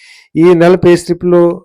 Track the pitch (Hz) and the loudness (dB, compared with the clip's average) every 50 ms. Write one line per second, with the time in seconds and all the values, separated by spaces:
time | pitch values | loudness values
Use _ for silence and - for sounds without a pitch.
0 | _ - - _ _ _ - 151 165 175 180 165 170 175 185 180 - 180 175 170 | _ -20 -20 _ _ _ -4 0 2 2 2 2 2 0 0 0 0 0 0 0
1 | - - 175 175 - 180 175 175 175 170 175 175 - | -2 -6 -10 -6 -4 -2 0 0 0 -2 -4 -6 -12